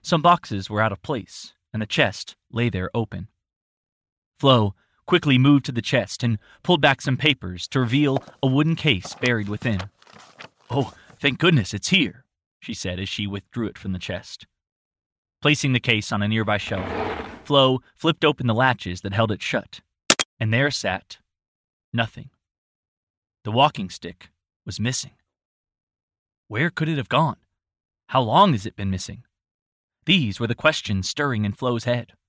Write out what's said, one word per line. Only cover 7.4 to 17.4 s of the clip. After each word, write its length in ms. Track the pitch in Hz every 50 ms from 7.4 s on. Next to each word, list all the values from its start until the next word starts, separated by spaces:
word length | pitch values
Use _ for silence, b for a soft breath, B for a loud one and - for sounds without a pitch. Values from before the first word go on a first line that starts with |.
| - 90 92 90 - -
to 120 | - 135
reveal 420 | 127 110 120 143 147 139 135 131 B B B B
a 40 | -
wooden 300 | 135 131 139 156 160 165
case 380 | - - 156 117 90 - - -
buried 320 | - - 123 120 110 104 101
within. 420 | 104 - - 123 107 92 95 101 _ _ _ _ - - - - _ - - - _ _ _ _
"Oh, 240 | 117 139 127 - B B B B B _
thank 200 | - 143 127 -
goodness 360 | 151 180 170 127 95 - -
it's 140 | 101 - -
here," 360 | 175 190 139 92 - - _ _ _ _ _ _ _ _
she 120 | - -
said 260 | 110 - - 92 90 90
as 100 | 98 -
she 180 | - - 104
withdrew 400 | 98 98 98 _ _ - 120 113
it 100 | 101 -
from 160 | - - 95
the 60 | 92 90
chest. 480 | - - 92 85 - - - - - _ _ _ _ _ _ _ _ _ _ _ _ _ _ _ _ _ _ _
Placing 300 | - 147 151 - - 139
the 80 | 127 120
case 320 | - 131 117 107 - -
on 100 | 113 101
a 60 | 101 104
nearby 280 | 110 113 110 107 107
shelf, 320 | 98 - - - 95 92 90 - - - - - - - - - -